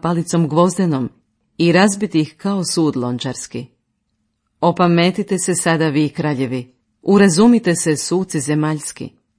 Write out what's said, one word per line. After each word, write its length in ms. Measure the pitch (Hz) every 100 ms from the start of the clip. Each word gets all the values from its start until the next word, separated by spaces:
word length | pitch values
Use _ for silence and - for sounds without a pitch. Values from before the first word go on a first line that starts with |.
palicom 460 | 160 170 170 170 160
gvozdenom 600 | 151 180 180 180 139 120 _ _ _ _ -
i 140 | 170
razbiti 500 | 170 202 196 208 165
ih 140 | 147 -
kao 260 | 196 202
sud 320 | 170 - 156 135
lončarski. 680 | 123 123 135 127 - 120 135 _ _ _ _ _ _ _ _ -
Opametite 800 | 170 170 175 170 175 180 202 185
se 160 | 185 175
sada, 340 | 175 160 160
vi 200 | 143 147
kraljevi, 680 | - 156 135 131 127 120 _ _ _
urazumite 720 | - 202 196 156 233 233 180 165
se, 220 | 165 147
suci 420 | - 175 185 156
zemaljski. 680 | 135 151 151 156 - - - _ _